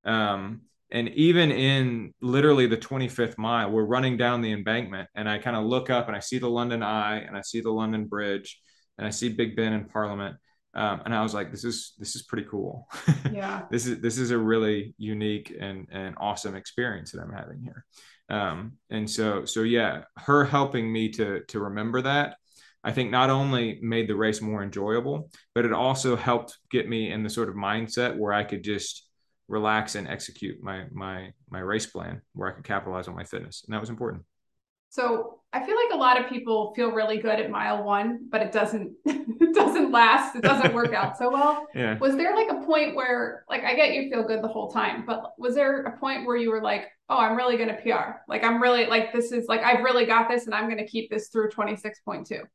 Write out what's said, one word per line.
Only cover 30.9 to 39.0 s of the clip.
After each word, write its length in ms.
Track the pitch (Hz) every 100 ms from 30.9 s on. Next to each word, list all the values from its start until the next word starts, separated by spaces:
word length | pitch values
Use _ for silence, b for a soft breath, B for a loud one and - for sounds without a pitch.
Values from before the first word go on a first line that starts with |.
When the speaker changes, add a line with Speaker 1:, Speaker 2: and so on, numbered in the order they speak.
Speaker 1:
my, 400 | 95 95 92 92 - _
my 100 | 92
race 260 | 92 110
plan, 360 | 107 92 85 90 _
where 160 | 92 95
I 60 |
could 100 | -
capitalize 420 | - 98 101 92 92
on 80 |
my 80 | 87
fitness. 400 | 87 - - -
And 80 | -
that 60 | 107
was 100 | 107
important. 340 | 113 117 92 - _ _ _ _ _ _
Speaker 2:
So 500 | - 240 226 - - _
I 120 | 269
feel 100 | 269
like 180 | 440 480
a 40 | 330
lot 220 | 254 247
of 100 | 247
people 440 | 240 226 214 208
feel 160 | - 233
really 260 | 220 214 214
good 220 | - -
at 100 | -
mile 340 | 214 214 208
one, 440 | 208 202 220 240 -
but 120 | 220
it 100 | 220
doesn't, 420 | 214 196 220 180
<laughs> 60 | -